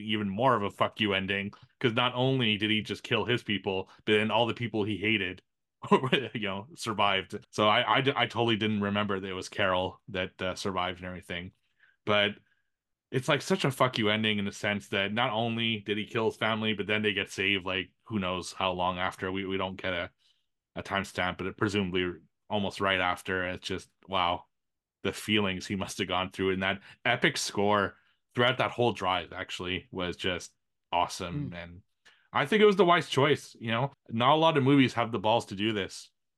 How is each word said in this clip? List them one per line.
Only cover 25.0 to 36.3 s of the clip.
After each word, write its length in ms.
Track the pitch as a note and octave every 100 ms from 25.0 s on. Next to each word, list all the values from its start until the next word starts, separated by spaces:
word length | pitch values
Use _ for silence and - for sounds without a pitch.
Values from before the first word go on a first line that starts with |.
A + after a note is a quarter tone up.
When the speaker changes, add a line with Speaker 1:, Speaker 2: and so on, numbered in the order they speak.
Speaker 1:
the 100 | G2
feelings 540 | - - G#2+ G2 F#2 -
he 100 | G2
must 220 | F#2 -
have 100 | F2+
gone 220 | F2+ F#2
through. 220 | - F#2+
And 100 | F#2+
that 180 | F#2+ G2+ - -
epic 320 | B2 B2+ E3+ -
score 600 | - - G2+ G#2 F#2+ - _ _ _
throughout 220 | A#2+ B2 B2+
that 120 | G#2+
whole 220 | - A#2+
drive 400 | G2+ F#2 F#2 D#2+
actually 520 | F2 F#2 - F2+ F2+ -
was 260 | F#2+ F2+ E2+
just 340 | F#2+ E2+ - _ _ _ -
awesome. 600 | E2+ E2+ - F2 A2+ F2+
Speaker 2:
Mm. 120 | F2
Speaker 1:
And 180 | F2 F2 - _ _ _ _
I 140 | A#2 C#3
think 160 | A3
it 40 | G#3
was 100 | G3
the 80 | F3
wise 220 | F3 -
choice. 440 | C3+ D3+ C3+ - -
You 120 | A2+
know, 200 | A2+ C3+ - -
not 240 | A2+ B2+
a 20 | D#3
lot 200 | D#3+ D3+
of 80 |
movies 300 | C3 C#3+ B2
have 180 | A#2 A2+
the 60 | A2+
balls 260 | G#2+ A#2 -
to 80 |
do 180 | G2 G#2+
this. 340 | G#2+ F2 - - _ _